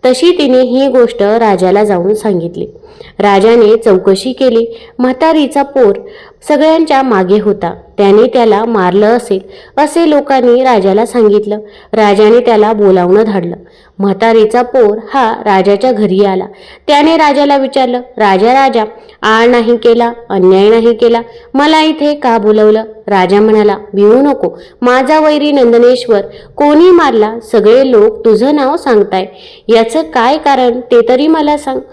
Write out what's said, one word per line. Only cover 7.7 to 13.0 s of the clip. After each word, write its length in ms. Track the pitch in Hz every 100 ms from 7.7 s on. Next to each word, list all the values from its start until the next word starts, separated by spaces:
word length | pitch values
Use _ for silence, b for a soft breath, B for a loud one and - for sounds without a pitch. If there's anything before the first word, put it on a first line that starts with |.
| - - -
त्याने 280 | 196 202 247
त्याला 380 | 254 226 202
मारलं 420 | 226 226 180 190 208
असेल 320 | 240 - 190 - B B -
असे 340 | 294 339 330
लोकांनी 520 | 294 285 269 247 240
राजाला 440 | 262 226 190 196 233
सांगितलं. 520 | 247 214 208 208 208 B B B
राजाने 480 | 214 208 196 214 240
त्याला 320 | 240 220 214
बोलावणं 500 | 214 202 185